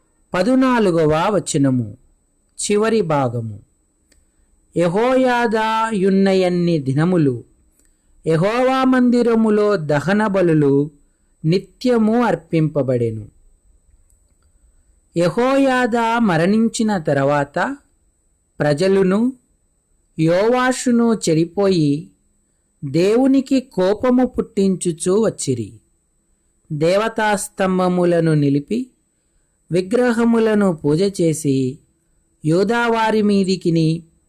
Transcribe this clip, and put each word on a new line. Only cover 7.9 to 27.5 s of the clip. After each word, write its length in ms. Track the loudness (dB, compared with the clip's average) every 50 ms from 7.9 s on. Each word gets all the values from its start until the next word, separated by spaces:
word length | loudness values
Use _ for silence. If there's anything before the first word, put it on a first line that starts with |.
| _ _ _ _ _ _ _
యెహోవా 580 | -2 0 0 0 0 0 0 0 0 0 2 2
మందిరములో 920 | 2 2 2 2 2 2 2 2 2 2 2 2 2 2 2 2 0 0
దహన 500 | -2 -2 -2 -2 -2 0 0 0 0 0
బలులు 640 | 0 0 0 2 2 2 2 2 2 2 2 0 -2 -6 _ _ _ _ _ _ _ _ _ -2
నిత్యము 680 | -2 -2 -2 -2 -6 _ _ -2 0 2 2 2 2 2 2 0
అర్పింపబడెను. 1080 | 0 -2 -4 -8 _ -2 -2 -2 0 -2 -2 -2 -2 -2 -2 -2 -4 -4 -8 -12 -16 _ _ _ _ _ _ _ _ _ _ _ _ _ _ _ _ _ _ _ _ _ _ _ _ _ _ _ _ _ _ _ _ _ _ _ _ _
యెహోయాదా 1040 | -2 -2 0 0 0 0 2 2 2 2 2 2 0 0 0 0 0 0 0 0 0
మరణించిన 800 | 0 0 2 2 0 0 0 0 0 -2 -2 -2 -2 -2 -2 -2
తర్వాత 800 | -2 -2 -2 0 0 0 0 0 -2 -4 -4 -6 -4 -4 -6 -10 _ _ _ _ _ _ _ _ _ _ _ _ _ _ _ _
ప్రజలును 720 | -2 -2 0 0 0 0 2 2 2 2 0 0 0 -2 -4 -6 _ _ _ _ _ _ _ _ _ _ _ _ _ _ _ -2
యోవాషును 960 | 0 2 2 2 2 2 2 2 2 0 -2 -2 -2 0 0 2 2 2 0
చెడిపోయి, 960 | 0 0 0 0 0 0 -2 -2 -2 0 0 2 2 2 0 0 -2 -6 -12 _ _ _ _ _ _ _ _ _ _ _ _ _ _ -12
దేవునికి 760 | -6 -2 0 0 2 2 2 2 2 2 2 0 0 -2 -2
కోపము 640 | -2 -4 _ -2 0 0 0 0 0 0 2 2 0
పుట్టించుచూ 1000 | 0 -2 -6 -8 -6 -2 0 0 0 0 -2 -4 -6 -6 -4 -4 -2 0 0 0
వచ్చిరి. 480 | -2 -2 -4 -4 -4 -4 -4 -6 -12 -14 -20 _ _ _ _ _ _ _ _ _ _ _ _ _ _ _ _ _ _ -6
దేవతాస్తంభములను 1600 | -2 0 2 2 2 0 -2 -2 -2 -2 0 0 -2 -4 -8